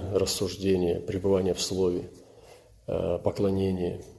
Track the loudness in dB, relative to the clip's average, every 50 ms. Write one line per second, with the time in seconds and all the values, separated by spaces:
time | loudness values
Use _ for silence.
0 | -4 0 2 2 2 2 0 -2 -2 -4 -2 0 2 2 4 4 4 2 0 0
1 | -2 -4 -4 -2 2 2 4 4 4 2 0 0 -2 -2 0 2 2 2 0 -2
2 | -6 -8 -14 -20 -20 -20 -20 -20 -20 -20 -20 -20 -20 -20 -20 -14 -8 -4 -4 -2
3 | 0 -2 -2 0 -2 -2 0 0 0 0 2 2 0 0 0 0 -2 -2 -4 -6
4 | -12 -16 -20